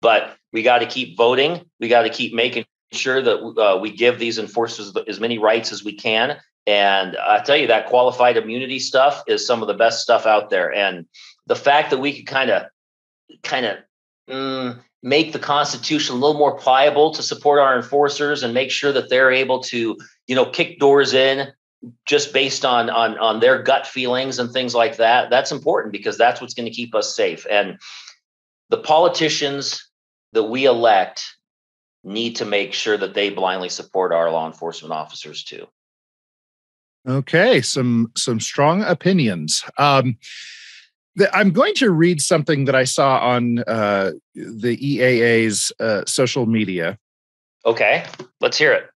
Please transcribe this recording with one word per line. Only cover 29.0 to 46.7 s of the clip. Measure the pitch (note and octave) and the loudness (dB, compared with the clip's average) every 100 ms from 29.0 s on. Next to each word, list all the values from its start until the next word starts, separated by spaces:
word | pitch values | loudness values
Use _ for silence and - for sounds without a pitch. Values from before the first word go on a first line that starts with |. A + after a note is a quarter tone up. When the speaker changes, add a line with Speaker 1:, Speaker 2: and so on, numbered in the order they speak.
| E3+ E3+ D#3+ D3+ C#3+ C#3 C3 - - _ _ _ _ | 4 2 -2 -2 -4 -4 -8 -10 -14 _ _ _ _
Speaker 1:
that | A2 | -2
we | G#2+ B2 C3+ | -2 2 2
elect | A#2+ A#2 G2+ F#2 - - - _ _ _ _ _ _ | 4 4 4 2 -6 -14 -16 _ _ _ _ _ _
need | F#2 G#2 A#2 A2+ | -10 -6 -6 -6
to | A2 | -2
make | G#2 G2 | -2 -2
sure | - - G#2 | -6 -2 -2
that | F#2+ G2+ | -2 -2
they | G2+ | -2
blindly | G2+ F#2 F#2 F2+ | -2 -2 -2 -6
support | - F#2 F#2+ F#2 | -10 -8 -4 0
our | E2+ E2+ | 0 0
law | E2 D#2+ | -2 -4
enforcement | D#2 E2 E2 - | -8 -12 -12 -10
officers | D#2+ D2+ - D#2 D2 | -10 -10 -14 -16 -16
too. | - - G1+ _ _ _ _ _ _ _ _ _ _ _ _ _ - | -16 -18 -20 _ _ _ _ _ _ _ _ _ _ _ _ _ -4
Speaker 2:
Okay, | C3+ C3+ D#3+ G#3+ G#3 | -4 0 2 4 2
some, | A#2 - B2 A#2 A#2 - | 0 -2 0 2 0 -2
some | - A2+ | -4 -2
strong | - - C#3+ F3 | -4 0 2 2
opinions. | G3+ E3+ F3+ F#3+ A#2+ F2+ D#2 - - - | 0 0 2 2 2 -2 -4 -6 -6 0
Um, | C#3+ C#3 B2 A2 - - - - - - _ _ _ - | 2 4 2 -4 -10 -20 -18 -20 -20 -20 _ _ _ 0
the, | F#3+ F#3+ | 0 4
I'm | G3+ | 2
going | E3+ E4 G#4 | 4 0 2
to | B3 | 2
read | E3 E3+ E3+ | 4 4 2
something | - E3 D3 D3+ C3+ | 0 0 2 0 2
that | C3 | 2
I | B2+ | 2
saw | - C#3 C3 | 2 2 2
on, | B2 B2 A#2+ A#2 A#2+ | 2 0 0 -2 -2
uh, | A2+ G#2 G2+ F#2+ - _ | -2 0 2 0 -4 _
the | - - A2+ A#2+ A#2 | -16 -14 -6 -4 -2
E | C#3 C3+ | -2 2
A | B2+ B2 | 2 4
A's, | A#2 A2+ A2+ G2+ - - | 4 4 2 0 -4 -4
uh, | A2+ G#2 - | -2 -2 -2
social | - B2+ - A#2 | 0 0 0 0
media. | A2+ G2+ | 0 0